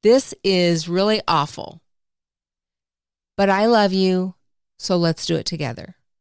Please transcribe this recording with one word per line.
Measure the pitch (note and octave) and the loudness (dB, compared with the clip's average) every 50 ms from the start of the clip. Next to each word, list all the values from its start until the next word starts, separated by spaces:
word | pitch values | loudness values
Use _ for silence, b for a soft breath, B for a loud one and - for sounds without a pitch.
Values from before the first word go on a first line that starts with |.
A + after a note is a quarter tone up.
| - | 4
this | G#3+ A#3+ C4+ - - - - - | 4 4 4 4 0 -8 -6 -2
is | G3 F#3+ F3+ F3 F3 E3+ E3 D#3 E3+ | 0 2 2 2 2 2 0 -2 -2
really | F3 F#3 G3 G#3+ G#3+ G#3 - - | -2 0 0 0 0 -2 -2 -2
awful. | E3+ D3+ C#3+ D3+ - - - - - E3 _ _ _ _ _ _ _ _ _ _ _ _ _ _ _ _ _ _ _ _ _ _ _ _ _ _ _ _ _ _ _ | 0 0 0 -2 -6 -12 -14 -14 -16 -20 _ _ _ _ _ _ _ _ _ _ _ _ _ _ _ _ _ _ _ _ _ _ _ _ _ _ _ _ _ _ _
But | - G3 G3 | -2 0 2
I | F#3+ G3 G#3+ | 2 2 2
love | A#3 A#3+ G#3+ G#3 G3 F#3+ | 4 4 4 4 2 2
you, | F#3+ F#3+ F#3 F#3 F#3 F#3 F#3 - _ _ _ _ _ _ _ _ - | 2 2 2 2 0 -2 -4 -8 _ _ _ _ _ _ _ _ -12
so | - - F#3 | -6 -2 -2
let's | F3 E3+ E3 D#3+ - - | 0 0 0 -2 -2 -4
do | - E3 | -4 -4
it | D#3 - | -4 -4
together." | - E3+ D#3 D3+ A#2+ B2 - - - - _ _ _ _ _ | -6 -8 -6 -8 -8 -8 -10 -14 -18 -20 _ _ _ _ _